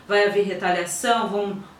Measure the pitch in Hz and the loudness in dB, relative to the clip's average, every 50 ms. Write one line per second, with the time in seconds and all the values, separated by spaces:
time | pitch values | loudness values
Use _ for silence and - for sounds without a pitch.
0 | - - 202 202 208 202 196 202 202 190 180 175 196 180 180 175 175 175 - - | -4 0 2 2 4 4 2 2 0 0 -2 -2 0 0 0 0 -2 -4 -6 -4
1 | - 240 233 226 220 196 202 202 208 196 196 - - - - | 0 2 2 2 0 -2 -2 -2 -2 -4 -6 -8 -12 -16 -18